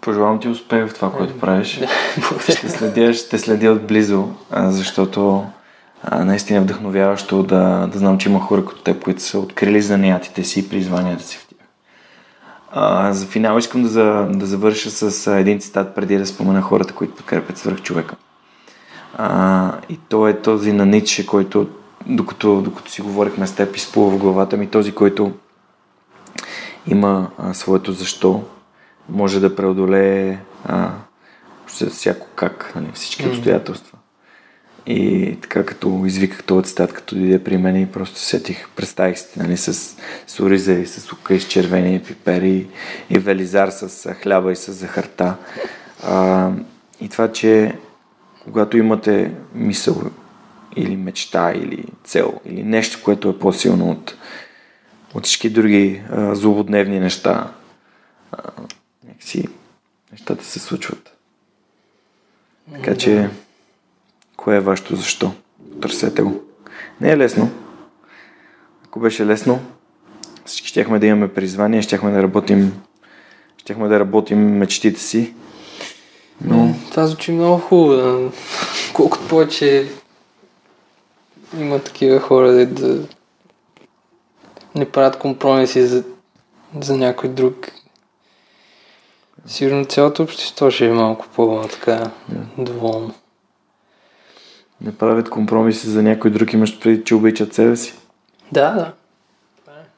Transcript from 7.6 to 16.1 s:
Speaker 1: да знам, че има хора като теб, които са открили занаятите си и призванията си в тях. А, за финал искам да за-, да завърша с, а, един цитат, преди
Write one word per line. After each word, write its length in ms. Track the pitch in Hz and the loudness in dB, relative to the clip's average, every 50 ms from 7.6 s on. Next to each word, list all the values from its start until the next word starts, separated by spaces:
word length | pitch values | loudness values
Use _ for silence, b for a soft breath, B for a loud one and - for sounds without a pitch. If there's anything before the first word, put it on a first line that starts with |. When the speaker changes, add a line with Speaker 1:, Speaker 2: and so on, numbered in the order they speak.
| 92 92 92 90 92 92 | 4 4 2 0 -2 -4
Speaker 1:
да 80 | 92 101 | -2 0
знам, 180 | 98 98 95 95 | 2 2 2 2
че 120 | - 101 | 2 2
има 100 | 101 95 | 2 2
хора 260 | 95 - 104 98 95 | 2 2 0 0 0
като 160 | 95 - - | -2 -8 -8
теб, 220 | - 95 92 - - | -2 -2 -2 -2 -2
които 180 | - 92 - | -4 -4 -4
са 180 | - - - 104 | -6 -6 -4 -4
открили 420 | 95 95 - - - 101 104 104 | -6 -4 -4 -2 2 4 4 4
занаятите 640 | 104 101 104 98 98 95 92 90 - - - - 90 | 4 4 2 4 4 4 2 2 -2 -8 -8 -6 -6
си 160 | - - 98 | -4 -2 -4
и 100 | 95 - | -4 -2
призванията 540 | - 98 95 92 90 90 90 90 87 82 - | -2 -4 -2 -2 -2 -2 -2 -2 -4 -6 -8
си 140 | - - - | -14 -16 -18
в 100 | - _ | -18 _
тях. 200 | - _ _ _ _ _ b b b b b b b b b b b b b b b b b b | -20 _ _ _ _ _ b b b b b b b b b b b b b b b b b b
А, 420 | - - - 104 98 95 98 101 98 | -4 0 2 2 2 2 2 0 0
за 120 | 95 98 | -2 -6
финал 320 | 95 - 110 110 110 107 117 | -4 -2 0 0 2 2 2
искам 260 | 117 - - 127 123 | 0 0 -2 0 0
да 60 | 117 | 2
за-, 380 | 107 113 110 107 107 104 101 95 | 4 4 4 4 4 2 0 0
да 140 | 98 98 98 | 0 -2 -2
завърша 440 | 98 98 98 104 107 107 107 - 113 | -2 -4 2 2 2 2 0 -4 -8
с, 380 | 104 - - 104 98 - - - | -6 -4 -2 -2 -2 -2 -2 0
а, 120 | 101 98 | 2 4
един 200 | 95 98 104 101 | 4 4 2 0
цитат, 360 | - - - 98 98 95 - | -2 -4 -2 -2 -2 -2 -4
преди 220 | - 98 92 | -6 -2 0